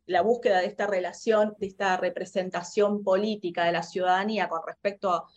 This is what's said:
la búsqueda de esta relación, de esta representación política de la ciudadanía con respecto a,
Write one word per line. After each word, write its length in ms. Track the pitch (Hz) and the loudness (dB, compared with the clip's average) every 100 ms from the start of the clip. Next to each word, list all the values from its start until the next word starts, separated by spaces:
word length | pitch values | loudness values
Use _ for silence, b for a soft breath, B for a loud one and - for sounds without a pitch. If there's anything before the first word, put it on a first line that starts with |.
| - | -2
la 160 | 180 | 2
búsqueda 380 | 202 240 226 185 | 2 2 2 2
de 60 | 190 | 2
esta 200 | 208 202 | -2 -2
relación, 680 | 190 180 - 233 214 214 208 | 0 -2 -4 0 2 2 -2
de 80 | 196 | -10
esta 300 | - 196 185 | -4 -2 0
representación 1040 | 185 - 185 196 185 175 180 - 202 208 | -2 -4 -4 -4 -4 -6 -4 2 2 2
política 600 | 202 190 214 208 175 175 | 2 2 2 -2 -4 0
de 80 | 170 | 0
la 100 | 170 | 0
ciudadanía 680 | 170 190 180 185 208 214 170 | -4 -2 2 2 0 -2 -2
con 120 | 165 160 | -4 -8
respecto 440 | - 208 202 196 | -6 -6 -2 -2
a, 140 | 165 b | -2 b